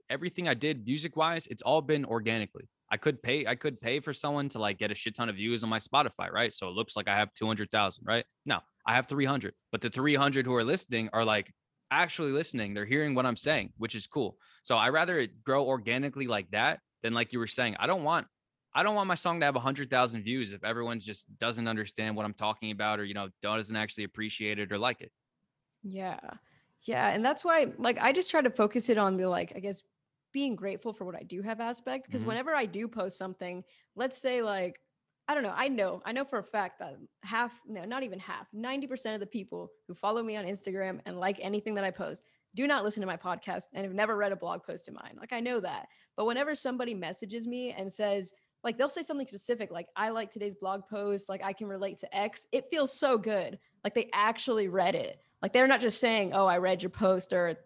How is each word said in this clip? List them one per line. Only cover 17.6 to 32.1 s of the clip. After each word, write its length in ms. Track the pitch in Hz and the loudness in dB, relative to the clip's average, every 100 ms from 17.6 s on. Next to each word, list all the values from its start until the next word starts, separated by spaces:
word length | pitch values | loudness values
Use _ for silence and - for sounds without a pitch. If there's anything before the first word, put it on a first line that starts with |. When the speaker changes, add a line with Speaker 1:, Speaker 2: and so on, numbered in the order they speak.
| 120 101 | 0 0
Speaker 1:
I 80 | 127 | 0
don't 160 | 185 | 2
want, 240 | 147 165 107 _ _ _ _ | 2 0 -2 _ _ _ _
I 100 | 139 | 2
don't 120 | 196 208 | 2 2
want 120 | 196 | 0
my 60 | 175 | 0
song 240 | 180 170 | 0 4
to 40 | 143 | 4
have 80 | 131 | 4
a 40 | |
hundred 280 | 127 139 131 | 0 -2 0
thousand 320 | 127 127 117 | 4 4 2
views 300 | 104 131 110 | -2 -2 -4
if 100 | 101 | -4
everyone 360 | 107 117 117 117 | -4 -2 -4 -6
just 380 | 101 101 - 101 | -8 -10 -12 -4
doesn't 280 | 117 117 117 | -2 0 0
understand 480 | 110 107 - 110 107 | 0 -2 -4 -2 -2
what 80 | 107 | -4
I'm 80 | 104 | 0
talking 360 | 107 107 110 | 0 0 -4
about 280 | 101 107 104 | -2 0 0
or, 60 | 101 | -2
you 80 | 101 | -4
know, 140 | 98 - | -6 -6
doesn't 340 | 104 110 104 110 | -2 -2 -2 -2
actually 280 | 107 - 101 | -2 -4 -8
appreciate 540 | - 107 - 107 104 | -6 -6 -4 -2 -2
it 120 | 101 | -2
or 60 | 101 | 0
like 220 | 120 117 | 0 -2
it. 100 | 120 _ _ _ _ _ _ _ | -10 _ _ _ _ _ _ _
Speaker 2:
Yeah. 360 | 202 190 185 - - - _ _ _ _ | -12 -8 -8 -8 -10 -16 _ _ _ _
Yeah. 260 | - 247 202 | -4 2 4
And 140 | 196 | 4
that's 220 | 226 - 349 | 2 2 4
why, 280 | 330 254 - | 4 4 2
like, 220 | 233 247 | 0 4
I 120 | 240 | 4
just 180 | 285 349 | 4 4
try 100 | 330 | 4
to 80 | 254 | 4
focus 400 | - 208 240 220 | 4 4 4 4
it 80 | 214 | 4
on 200 | 196 185 | 4 4
the, 100 | 185 | 2
like, 240 | 175 170 - | 0 -2 -6
I 40 | |
guess, 240 | 196 190 - _ _ _ _ | -8 -8 -12 _ _ _ _
being 240 | 277 277 196 | -2 -2 -2
grateful 380 | 196 196 233 | -4 -6 -8
for 120 | 214 180 | -8 -8
what 100 | 170 | -8
I 80 | |
do 180 | - 175 | -10 -8
have 180 | 202 220 | -6 -4
aspect. 500 | 233 240 - 262 | -4 -6 -6 -6
'Cause 140 | - | -4